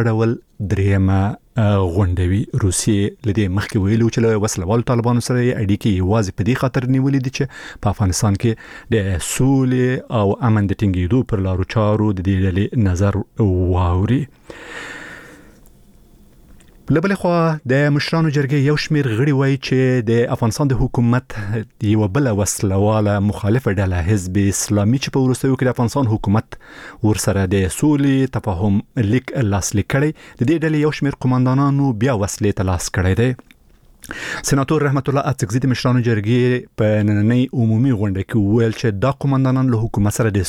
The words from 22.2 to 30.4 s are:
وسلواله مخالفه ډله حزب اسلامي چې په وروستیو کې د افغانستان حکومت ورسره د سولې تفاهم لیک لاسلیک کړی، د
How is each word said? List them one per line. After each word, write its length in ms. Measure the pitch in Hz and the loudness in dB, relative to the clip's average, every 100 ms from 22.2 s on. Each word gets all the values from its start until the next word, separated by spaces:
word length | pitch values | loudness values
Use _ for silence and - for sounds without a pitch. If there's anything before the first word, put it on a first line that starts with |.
| 135 101 | 0 0
وسلواله 760 | - - 101 98 104 110 104 101 104 | -2 -2 -2 2 2 2 2 2 0
مخالفه 440 | - 101 123 151 98 | 0 -2 0 0 -2
ډله 240 | 95 87 85 | -2 -2 0
حزب 280 | 107 92 98 | -2 0 0
اسلامي 580 | 98 - - 104 101 135 | 0 0 -2 0 2 0
چې 140 | - 135 | -2 0
په 80 | |
وروستیو 320 | 131 123 139 127 | 0 0 0 0
کې 140 | 127 | 0
د 40 | |
افغانستان 380 | 120 117 143 127 | 0 -2 0 0
حکومت 460 | 110 - 107 - - - - - - 107 | 0 0 0 -2 -18 -20 -20 -20 -2 0
ورسره 360 | 104 - 98 92 98 | 0 0 0 0 0
د 100 | 92 - | 0 0
سولې 520 | 151 143 139 135 135 110 | 0 2 2 2 0 -2
تفاهم 400 | - 87 107 98 - - 104 | -4 -2 0 0 -2 -2 0
لیک 260 | 123 - - 104 | 0 -2 -2 0
لاسلیک 420 | 98 - 101 - 139 | 0 -2 -4 -2 0
کړی، 180 | 151 - - | -2 -4 -14
د 40 | - | -4